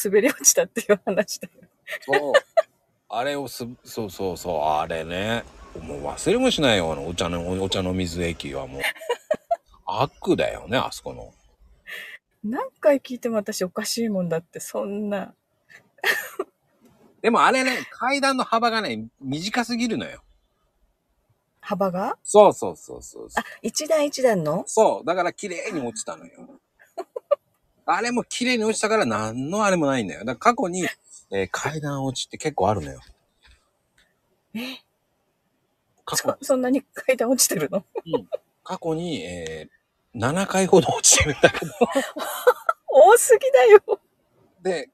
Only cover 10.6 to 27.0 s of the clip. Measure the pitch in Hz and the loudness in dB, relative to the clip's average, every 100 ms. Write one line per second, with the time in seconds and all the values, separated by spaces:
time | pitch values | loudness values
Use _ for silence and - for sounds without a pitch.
10.6 | - 131 - - - 62 58 _ _ _ | -4 -4 -4 -8 -14 -14 -18 _ _ _
11.6 | _ _ - - - - _ _ 208 277 | _ _ -18 -16 -16 -20 _ _ -8 -6
12.6 | 523 - 311 277 - 247 240 226 202 208 | -8 0 2 2 0 -8 -4 -2 -4 -6
13.6 | 180 - 214 - 233 196 175 165 170 160 | -6 -4 -6 -4 -2 -2 -2 -4 -6 -14
14.6 | - 214 208 202 208 202 - _ _ _ | -8 -6 -6 -4 -4 -4 -8 _ _ _
15.6 | _ - _ _ - - - - - _ | _ -20 _ _ -2 -2 -6 -10 -12 _
16.6 | _ _ _ _ _ _ 226 214 156 254 | _ _ _ _ _ _ 2 4 4 4
17.6 | 262 247 - - 247 277 269 262 - 226 | 0 -2 -8 -6 -4 0 0 -2 -2 0
18.6 | 233 220 180 110 226 - 135 147 190 240 | 0 -2 -4 -6 -10 -12 -8 -6 -4 -4
19.6 | 233 240 240 160 76 62 _ _ _ _ | -4 -4 -4 -4 -8 -14 _ _ _ _
20.6 | _ _ _ _ _ _ _ _ _ _ | _ _ _ _ _ _ _ _ _ _
21.6 | - 190 196 180 226 427 - 208 196 - | -8 -2 -2 -2 -6 -6 2 8 8 6
22.6 | 101 80 - 62 - 60 55 - - - | -4 -8 -16 -18 -18 -20 -8 -8 -8 -10
23.6 | 226 - 302 320 294 262 254 196 151 170 | -8 -6 0 0 0 2 2 2 0 -2
24.6 | - - 196 - 120 185 175 - 202 170 | -2 4 4 2 -2 -2 -2 -4 -10 -8
25.6 | 214 175 120 110 - 80 - - - - | -8 -6 -6 -8 -12 -12 -16 -20 -20 -20
26.6 | _ _ _ - | _ _ _ -14